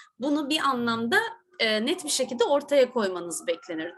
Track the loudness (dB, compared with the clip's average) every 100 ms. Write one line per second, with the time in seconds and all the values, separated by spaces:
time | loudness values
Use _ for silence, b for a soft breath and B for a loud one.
0 | B -6 -2 -2 0 0 0 0 -2 -2
1 | 2 2 0 -8 _ -2 0 2 0 -2
2 | -2 -2 -2 0 2 2 4 4 4 2
3 | -2 -2 -6 -8 -4 -4 -4 -8 -8